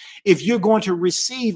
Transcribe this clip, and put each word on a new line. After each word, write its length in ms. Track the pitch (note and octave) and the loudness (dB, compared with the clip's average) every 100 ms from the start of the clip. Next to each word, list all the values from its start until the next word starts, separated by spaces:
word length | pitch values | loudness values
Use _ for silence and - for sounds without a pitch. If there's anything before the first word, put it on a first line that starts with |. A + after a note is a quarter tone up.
| - - G3+ | -20 -4 2
if 180 | D#3 | 2
you're 160 | E3 A#3 | 2 0
going 220 | G#3 A3 | 2 2
to 120 | F#3+ | 0
receive 640 | F3 F3+ - - B3+ A#3 | -2 -2 -2 -6 -4 -4